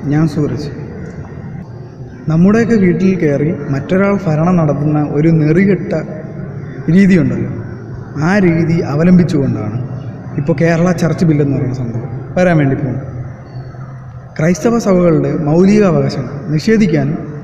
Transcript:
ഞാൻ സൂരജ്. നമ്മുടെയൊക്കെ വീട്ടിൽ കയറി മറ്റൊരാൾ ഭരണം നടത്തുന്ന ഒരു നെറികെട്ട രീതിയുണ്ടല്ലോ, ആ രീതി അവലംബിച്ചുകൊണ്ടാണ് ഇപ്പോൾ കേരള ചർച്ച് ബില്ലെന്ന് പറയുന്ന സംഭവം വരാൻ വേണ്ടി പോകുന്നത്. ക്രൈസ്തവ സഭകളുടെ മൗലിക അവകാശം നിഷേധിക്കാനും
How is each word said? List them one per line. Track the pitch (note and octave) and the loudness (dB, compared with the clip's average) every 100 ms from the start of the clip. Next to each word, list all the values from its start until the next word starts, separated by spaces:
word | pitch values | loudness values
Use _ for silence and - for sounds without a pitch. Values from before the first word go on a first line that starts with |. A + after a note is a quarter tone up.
| C#3 | 0
ഞാൻ | D3 D#3+ | 2 2
സൂരജ്. | E3+ C#3+ A#2+ - - - - - - - - - - - - - - - - - | 0 -2 -4 -8 -10 -12 -12 -12 -14 -14 -14 -14 -14 -14 -16 -16 -16 -16 -10 -2
നമ്മുടെയൊക്കെ | D#3+ F#3 A3 A#3 A3+ | 4 6 6 4 4
വീട്ടിൽ | F#3 E3 F#3+ F3 | 2 2 2 2
കയറി | D#3+ C#3 D3 F3+ D3 | 0 0 0 -2 -4
മറ്റൊരാൾ | C#3 - F#3 G3 G3+ | -6 -2 0 2 0
ഭരണം | E3 D3+ E3 F3+ | 0 0 2 2
നടത്തുന്ന | D#3 C#3+ D3+ D3+ D3 D3 | 2 0 0 0 0 2
ഒരു | D#3+ D#3+ | 4 4
നെറികെട്ട | D3+ E3+ G3 G3 - D#3+ D3 - - - - - - - - | 4 4 2 2 -2 -6 -6 -10 -12 -12 -12 -12 -12 -8 0
രീതിയുണ്ടല്ലോ, | E3+ G3 F#3 C3 A#2+ B2 - - - - - - C#3+ D#3 | 4 6 4 2 -2 -4 -6 -10 -12 -12 -12 -10 -4 0
ആ | G3+ F#3 | 2 4
രീതി | E3 D#3+ E3 - | 2 2 0 0
അവലംബിച്ചുകൊണ്ടാണ് | C#3+ E3+ F3+ E3+ D3+ C3 A2 G#2 A2+ - - - - - - | 2 6 6 4 0 0 -2 -4 -6 -8 -10 -10 -12 -10 -6
ഇപ്പോൾ | D3 E3 | -2 0
കേരള | E3 E3 F3 E3+ | 2 2 2 2
ചർച്ച് | E3 - E3+ | 0 2 2
ബില്ലെന്ന് | D3 C#3+ C3 | 2 2 0
പറയുന്ന | A#2+ A#2+ | -2 -4
സംഭവം | A#2 - - - - - | -6 -6 -8 -10 -6 0
വരാൻ | F3+ D#3+ | 2 4
വേണ്ടി | C#3 C3+ | 2 0
പോകുന്നത്. | B2+ A2+ - - - - - - - - - - - - - - | -2 -6 -8 -10 -12 -14 -16 -14 -14 -14 -16 -16 -16 -18 -16 -2
ക്രൈസ്തവ | D#3 F3+ A#3+ A#3 G#3+ | 0 2 0 0 2
സഭകളുടെ | F#3 F3 D3+ C#3+ D3 D3 | 4 4 4 2 -2 2
മൗലിക | E3 G3 G#3+ G3+ | 4 6 6 4
അവകാശം | D3+ C#3 - B2+ - - | 2 0 -2 -6 -8 -4
നിഷേധിക്കാനും | D3+ G#3+ A3 G#3 D#3 C#3 D#3 - - | -2 2 2 4 2 0 -4 -6 -12